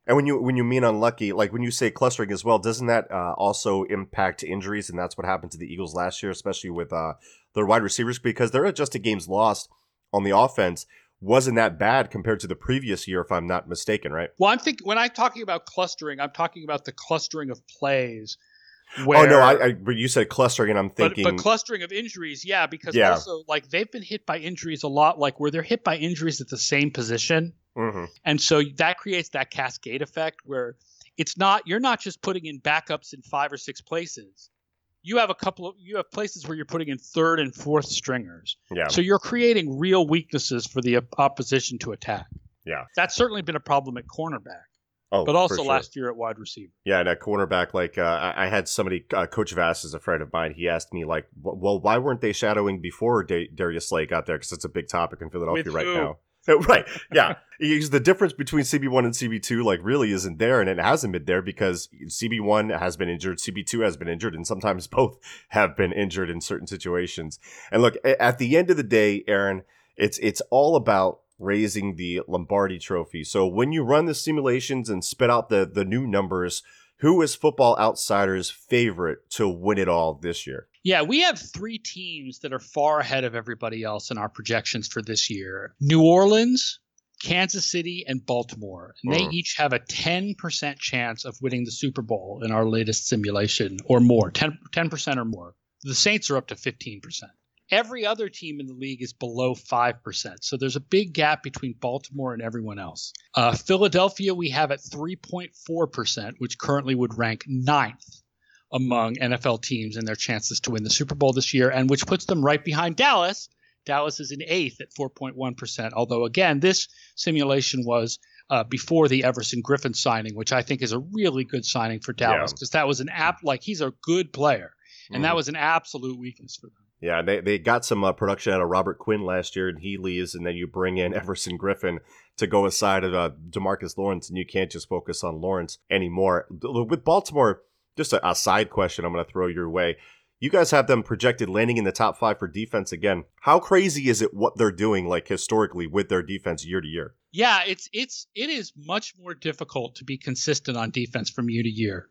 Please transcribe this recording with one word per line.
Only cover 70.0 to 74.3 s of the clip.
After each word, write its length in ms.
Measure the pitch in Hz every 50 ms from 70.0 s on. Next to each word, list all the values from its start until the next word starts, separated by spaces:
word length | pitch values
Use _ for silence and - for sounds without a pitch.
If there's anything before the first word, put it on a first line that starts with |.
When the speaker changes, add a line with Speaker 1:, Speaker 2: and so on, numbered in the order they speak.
| - 104 - -
Speaker 1:
it's 220 | - 175 165 - - -
all 260 | 123 131 143 156 165
about 440 | 139 107 113 104 95 95 92 - _ _ _ _ -
raising 600 | 92 98 101 104 107 104 95 107 98 101 90 80
the 240 | 90 87 87 90 - -
Lombardi 520 | 90 90 85 - 101 101 98 95 92 85
Trophy. 440 | - - 98 87 80 - - 85 73
So 220 | - - 101 95
when 260 | 92 87 107 123 143
you 120 | 160 160 135
run 220 | 117 143 151 165
the 100 | 170 147
simulations 720 | - - 156